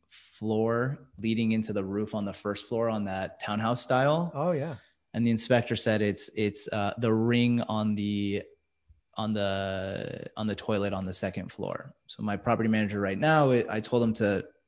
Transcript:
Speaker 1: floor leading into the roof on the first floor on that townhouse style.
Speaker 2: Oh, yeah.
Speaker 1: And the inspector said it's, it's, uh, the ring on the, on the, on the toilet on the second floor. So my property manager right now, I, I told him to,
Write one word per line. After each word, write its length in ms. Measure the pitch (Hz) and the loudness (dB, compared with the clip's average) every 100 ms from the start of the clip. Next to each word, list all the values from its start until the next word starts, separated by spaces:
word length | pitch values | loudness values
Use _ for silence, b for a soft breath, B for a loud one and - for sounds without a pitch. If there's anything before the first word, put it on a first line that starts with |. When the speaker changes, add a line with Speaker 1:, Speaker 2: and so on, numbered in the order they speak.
| _ | _
Speaker 1:
floor 880 | - - - 107 110 113 117 131 143 - - | -20 -20 -8 -2 0 2 2 0 -4 -12 -6
leading 360 | 113 110 113 | -2 0 2
into 200 | 110 110 | 0 0
the 100 | 101 | -4
roof 300 | 95 101 104 | -2 -4 -4
on 100 | 110 101 | -4 -6
the 80 | |
first 340 | - 104 98 - | -6 -6 -6 -4
floor 200 | 113 117 | -2 0
on 160 | 110 98 | 0 -2
that 340 | 95 92 - | -4 -6 -6
townhouse 420 | - 107 113 123 | -4 -2 0 0
style. 500 | - 127 139 160 175 139 | 0 2 4 2 0 -2
Speaker 2:
Oh, 160 | 170 | -2
yeah. 240 | 151 160 135 b _ _ 110 | 0 -4 -8 b _ _ 0
Speaker 1:
And 100 | 117 | 2
the 60 | |
inspector 440 | 113 - 120 - 113 | 2 4 2 4 0
said 280 | 117 110 | 2 2
it's, 260 | 104 98 - 107 | 2 0 -4 -2
it's, 320 | 104 - - | -2 -2 -4
uh, 220 | 107 101 - | -2 -2 0
the 120 | 117 | 2
ring 500 | 110 117 120 120 120 | 4 4 4 4 2
on 340 | - 107 107 104 | 0 0 0 0
the, 480 | 104 101 101 101 - _ _ _ _ _ _ - | 0 0 0 -2 -6 _ _ _ _ _ _ -6
on 180 | 110 | -2
the, 920 | 107 98 98 98 95 95 95 - - - - | 0 0 0 -2 -4 -4 -6 -8 -10 -10 -6
on 80 | 107 | -4
the 100 | 101 | -4
toilet 380 | - 104 101 | -2 0 0
on 120 | 95 92 | -2 -4
the 80 | |
second 380 | - 98 92 90 | -4 -4 -6 -10
floor. 440 | - 50 50 - - - | -8 -6 -6 -12 -20 -20
So 160 | - | -8
my 140 | 107 101 | -4 -2
property 320 | 123 113 113 | 0 2 2
manager 300 | 110 104 101 | 2 2 0
right 180 | 98 98 | -2 2
now, 340 | 151 156 139 | 4 6 6
I, 120 | 123 - | 4 2
I 100 | 107 | -4
told 240 | - 123 | 0 2
him 100 | 113 110 | 2 2
to, 300 | 104 95 - _ | 2 2 -2 _